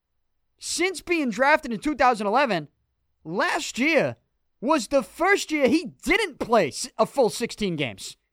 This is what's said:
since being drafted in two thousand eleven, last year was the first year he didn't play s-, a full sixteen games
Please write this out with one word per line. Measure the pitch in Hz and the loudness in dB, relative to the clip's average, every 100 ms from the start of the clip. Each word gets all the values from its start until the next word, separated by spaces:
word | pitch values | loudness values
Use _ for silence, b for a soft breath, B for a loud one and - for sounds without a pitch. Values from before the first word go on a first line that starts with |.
| _ _ _ _ _ _ | _ _ _ _ _ _
since | - - 370 330 | -10 -4 -4 -4
being | - 339 262 | -4 -2 -2
drafted | 202 269 302 262 | 2 2 2 0
in | 220 | -6
two | 302 285 | -4 2
thousand | 254 220 208 | 2 2 0
eleven, | 240 285 180 147 _ _ _ _ _ 160 | 2 2 0 -4 _ _ _ _ _ -8
last | 185 339 349 - - | -4 -2 -2 -6 -2
year | 285 302 147 117 _ _ _ _ | 2 2 0 -4 _ _ _ _
was | 226 311 - | 0 0 2
the | 277 | 0
first | - - 349 392 - | 0 -2 2 2 0
year | 302 262 | 2 2
he | 311 269 - | 2 -2 -8
didn't | - 392 403 247 | 0 0 0 -4
play | 202 233 147 | 0 2 2
s-, | - - - | -4 -10 -2
a | 220 | -2
full | - 220 | 2 0
sixteen | - 240 - 208 160 | 0 -8 -4 -4 -2
games | 131 98 - - _ | -6 -8 -16 -18 _